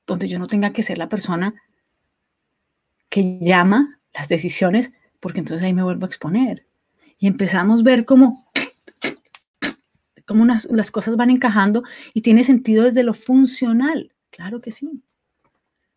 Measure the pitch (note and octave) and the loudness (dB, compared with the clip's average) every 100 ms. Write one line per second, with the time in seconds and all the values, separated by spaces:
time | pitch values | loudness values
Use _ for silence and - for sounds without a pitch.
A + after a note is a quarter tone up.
0 | - F3+ G3 F3+ F3+ G#3 G3+ G3+ A3 E3 | -10 -8 -6 -8 -4 -2 -2 -4 -6 -8
1 | C4+ G#3 - E3+ G3 A3 _ _ _ _ | -8 -8 -6 -4 -4 -8 _ _ _ _
2 | _ _ _ _ _ _ _ _ _ _ | _ _ _ _ _ _ _ _ _ _
3 | _ G3+ F#3 F#3 F3 F3+ F#3 A3 C#4+ - | _ -2 -2 -2 2 4 4 2 0 -4
4 | _ - D3 E3+ F3 - F#3 G#3 B3+ _ | _ -16 -6 -4 -4 -2 0 0 -2 _
5 | _ _ F#3 F3+ D3+ E3 F#3 F3+ F#3 F3+ | _ _ -12 -10 -8 -6 -2 -2 -2 -4
6 | F3+ - D#3 G#3 B3+ - _ _ _ _ | -8 -10 -4 -2 -2 -4 _ _ _ _
7 | _ _ G3 - F#3 F#3+ G3 A#3 A#3 B3 | _ _ -2 0 -2 0 2 4 4 2
8 | A#3 C4 C4 B3+ _ - - _ _ _ | 4 6 6 2 _ -10 -10 _ _ _
9 | - - _ - _ _ - - _ _ | -10 -10 _ -20 _ _ -12 -12 _ _
10 | _ _ - G#3+ A#3 A3+ - A3+ G3 G#3+ | _ _ -2 2 4 2 -2 -4 -2 -6
11 | A3 A3+ A#3+ B3+ B3 G#3 G3 A3+ B3 - | -4 0 2 2 2 2 2 0 -4 -16
12 | - A3 A#3 A3+ B3+ B3+ A3+ A3 A#3+ B3 | -10 -4 4 4 6 2 2 2 2 2
13 | A#3+ - - C4 B3+ - A#3+ A3+ C#4+ E4 | 0 -4 0 2 2 0 -2 0 0 -4
14 | - _ _ - F3+ A#3+ A#3+ - D4 C#4+ | -8 _ _ -18 -14 -12 -14 -14 -14 -14
15 | _ _ _ _ _ _ _ _ _ | _ _ _ _ _ _ _ _ _